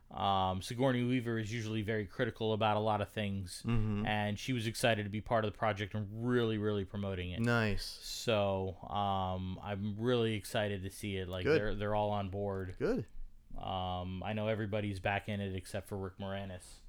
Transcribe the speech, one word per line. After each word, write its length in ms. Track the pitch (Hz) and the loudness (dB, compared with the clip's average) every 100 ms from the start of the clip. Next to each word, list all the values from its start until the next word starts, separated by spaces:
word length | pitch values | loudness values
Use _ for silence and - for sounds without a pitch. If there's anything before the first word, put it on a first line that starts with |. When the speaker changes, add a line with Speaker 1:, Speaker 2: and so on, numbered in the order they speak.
| - | -12
Speaker 1:
um, 520 | - 98 98 92 92 | 0 2 4 4 0
Sigourney 400 | - 117 135 123 | -4 0 2 4
Weaver 340 | 120 127 117 113 | 2 2 0 -2
is 140 | 107 | -2
usually 300 | 117 110 110 | -4 -2 -2
very 240 | 107 113 101 | 0 -2 -2
critical 480 | - 120 - 110 | -2 -2 0 0
about 240 | 107 110 104 | 2 4 4
a 20 | |
lot 220 | 110 104 | 2 2
of 80 | 104 | 0
things, 520 | - 101 98 90 - 120 | -2 -2 -2 -6 -6 2
Speaker 2:
Mm-hmm. 400 | 113 107 104 107 | 4 4 2 2
Speaker 1:
and 320 | 107 104 101 | 2 0 -2
she 160 | - | -2
was 120 | 127 113 | -2 -2
excited 360 | 110 123 110 | 2 4 4
to 60 | 101 | 0
be 100 | 104 | -4
part 240 | - 117 | 0 2
of 80 | 107 | 2
the 60 | - | 0
project 360 | 110 101 104 | 0 0 -2
and 120 | 107 101 | -4 -6
really, 460 | 110 120 123 113 110 | -4 2 4 4 2
really 300 | 104 104 95 | 2 0 -2
promoting 460 | 104 98 92 90 | -2 -2 -2 -4
it. 80 | 90 | 0
Speaker 2:
Nice. 580 | 117 117 107 104 - - | 4 6 4 2 -2 -10
Speaker 1:
So, 760 | - - - 107 101 95 95 - - | -8 -4 2 4 4 2 -2 -6 -4
um, 720 | 104 101 98 92 92 92 92 | 0 2 2 0 -2 -4 -6
I'm 340 | 104 101 104 101 | -4 -4 -2 0
really 340 | 117 123 113 | 2 4 4
excited 480 | 107 - 117 104 101 | 0 -2 0 0 -2
to 60 | 95 | -6
see 260 | - 107 95 | -6 -4 -4
it. 120 | 92 | -2
Like, 160 | 92 | 0
Speaker 2:
Good. 160 | 101 156 | 4 4
Speaker 1:
they're, 140 | 147 | 4
they're 200 | 101 104 | 0 0
all 160 | 107 104 | 2 2
on 200 | 104 98 | 0 -2
board. 440 | 98 101 95 92 - | -2 -2 -2 -4 -2
Speaker 2:
Good. 260 | 147 247 - - - - - - | 0 0 -2 -8 -10 -12 -12 -8
Speaker 1:
Um, 600 | 95 95 92 90 90 92 | -4 -2 -2 -2 -4 -4
I 80 | 90 | -4
know 160 | 107 107 | -2 0
everybody's 500 | 107 110 107 104 98 | 0 0 -2 -2 -2
back 280 | 104 101 - | 0 -2 -2
in 120 | 104 | -4
it 140 | 98 | -2
except 340 | 92 - 101 - | -4 -6 -8 -6
for 100 | 101 | -6
Rick 160 | 95 - | -6 -6
Moranis. 440 | 98 98 98 90 - - | -6 -6 -6 -10 -14 -20